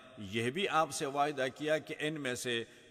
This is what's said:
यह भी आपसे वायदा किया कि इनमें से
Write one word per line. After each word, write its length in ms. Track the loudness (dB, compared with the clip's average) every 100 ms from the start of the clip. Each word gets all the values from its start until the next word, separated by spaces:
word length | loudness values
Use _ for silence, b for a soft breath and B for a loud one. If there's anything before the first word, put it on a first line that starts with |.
| B -12
यह 300 | -4 0 0
भी 160 | 0 2
आपसे 400 | 2 2 0 -2
वायदा 420 | 2 2 2 -2
किया 300 | 0 0 0
कि 160 | 0
इनमें 420 | -4 -4 -2 -2 -2
से 300 | 0 0 -2 B B